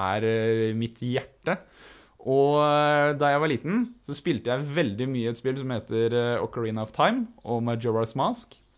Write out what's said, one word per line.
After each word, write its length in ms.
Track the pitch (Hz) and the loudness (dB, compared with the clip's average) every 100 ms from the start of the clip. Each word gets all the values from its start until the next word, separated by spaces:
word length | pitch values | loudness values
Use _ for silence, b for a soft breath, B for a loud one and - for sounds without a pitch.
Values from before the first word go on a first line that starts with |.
| 95 | 0
er, 200 | 104 110 | 0 2
eh, 480 | 113 113 113 110 | 2 2 2 0
mitt 260 | 110 113 - | -2 -4 -6
hjerte. 560 | 123 123 - _ - 196 - B B B B B | -4 -4 -6 _ -6 -6 -8 B B B B B
Og, 380 | - 135 139 147 | 0 2 4 4
eh, 540 | 147 147 147 147 147 | 4 4 4 4 2
da 140 | 143 143 | 2 2
jeg 120 | 143 | 2
var 80 | 156 | 2
liten, 300 | 120 151 214 233 - | -2 -2 -2 -2 -6
så 140 | - 143 | -10 -6
spilte 340 | 175 135 117 | -2 -2 -2
jeg 160 | 127 147 | -2 -2
veldig 400 | 143 139 98 127 | -2 -2 0 -4
mye 220 | 131 117 | -2 -2
et 80 | 117 | -2
spill 200 | 131 131 | -4 -4
som 120 | 131 | -4
heter, 440 | 117 - 113 117 | -6 -4 0 2
eh, 240 | 120 120 117 | 2 0 -2
Ocarina 400 | 107 - 113 110 | -4 -4 -4 -4
of 100 | 110 | -6
Time 340 | - 165 254 226 - | 0 2 2 -4 -10
og 180 | - 117 | -6 -4
Majora's 540 | 117 113 117 110 113 135 | -2 -2 0 0 -2 0
Mask. 400 | 160 240 - - _ | -2 -2 -10 -20 _